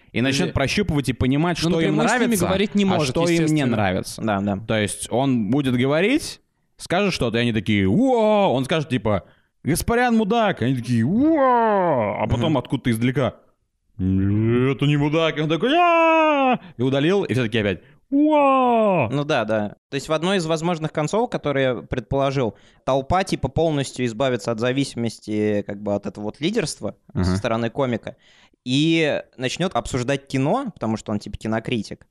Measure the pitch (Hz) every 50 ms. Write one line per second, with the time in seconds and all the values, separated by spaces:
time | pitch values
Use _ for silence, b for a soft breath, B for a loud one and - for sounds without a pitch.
0 | b b b - 120 135 139 139 180 - - - 139 123 - - 208 180 160 143
1 | 135 117 127 - 135 131 131 143 160 175 170 - - 165 175 165 165 - 156 151
2 | 156 175 233 254 240 247 233 190 170 190 190 190 196 208 - 208 202 196 202 -
3 | 151 131 120 170 170 175 170 170 160 156 156 151 143 123 117 107 104 95 92 92
4 | - - - - - 110 104 98 98 104 101 95 110 - 117 110 104 98 - -
5 | - - 98 117 135 139 131 120 110 95 117 143 147 131 123 123 120 135 143 156
6 | 180 208 262 311 - - - - _ _ _ _ _ _ _ - - - - 180
7 | 208 196 165 - 143 120 101 117 120 120 113 110 95 - 107 101 98 92 101 170
8 | 254 269 254 233 214 214 214 208 202 180 120 127 131 127 180 160 143 - 123 127
9 | - 113 104 92 - b b b b b b _ - - 151 170 - - 233 233
10 | 247 247 226 220 220 185 226 240 226 202 165 - 220 135 135 127 113 123 123 117
11 | 113 127 180 226 277 311 330 311 269 262 247 240 226 220 208 196 185 175 156 127
12 | 110 101 104 - 107 95 117 117 120 160 156 131 117 - - 139 - 131 117 113
13 | 117 127 127 147 131 110 - - _ _ _ _ _ _ _ _ _ _ _ -
14 | 92 92 95 95 95 98 101 104 110 113 117 123 127 131 139 113 139 143 147 147
15 | 143 151 147 165 165 160 151 147 151 151 160 160 170 247 285 339 349 349 339 330
16 | 330 330 320 320 311 311 302 277 269 262 247 - B B B B 117 135 131 139
17 | 139 156 190 202 190 - 107 120 127 110 98 117 104 101 95 85 b b b b
18 | b - - 277 294 302 311 294 285 277 269 262 254 247 240 226 220 208 190 170
19 | 131 - 127 143 143 147 156 131 110 107 110 107 104 101 - _ _ - - 143
20 | 135 - 156 156 156 180 202 196 165 160 165 156 160 170 180 156 156 151 - -
21 | 151 147 - 202 240 240 - 175 - 147 139 139 135 131 123 101 73 - - 127
22 | 113 - - 139 135 139 135 139 131 110 101 b b b b b b - 131 139
23 | 131 - 175 180 190 - - 143 - 127 - - 160 165 156 143 135 - - -
24 | 127 120 117 107 139 131 127 117 - - 120 110 117 127 127 135 139 - - -
25 | 117 113 - - - - 107 107 107 107 104 104 98 - 104 101 104 104 101 101
26 | - - - - 104 107 - - 143 175 214 240 185 139 - - - 101 - _
27 | _ _ - - 92 87 90 95 104 123 113 113 117 113 - - 139 127 120 104
28 | - - - b b b b b b b b _ - 123 127 139 151 165 165 165
29 | 160 147 120 87 - _ _ - 127 127 - - 165 190 - 117 113 - - 131
30 | 123 120 139 143 - - - 135 135 143 196 254 285 240 - - - 110 110 107
31 | - - 110 104 - - 104 - - 110 110 113 113 - 127 113 98 - - -
32 | - _